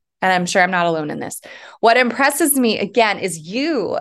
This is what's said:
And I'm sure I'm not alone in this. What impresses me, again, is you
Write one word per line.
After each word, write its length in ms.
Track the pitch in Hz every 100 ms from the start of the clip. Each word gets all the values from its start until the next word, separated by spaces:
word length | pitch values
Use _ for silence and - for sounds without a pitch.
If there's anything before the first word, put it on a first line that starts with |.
| _ _
And 120 | 185
I'm 120 | 185 175
sure 160 | 196
I'm 100 | 180
not 140 | 185 170
alone 260 | 160 151
in 80 | -
this. 220 | - - - - - -
What 180 | 220 233
impresses 600 | 247 240 277 294 330 277
me, 180 | 240 208
again, 420 | 196 247 220 196
is 200 | 190 165
you 580 | 156 220 294 294 175 -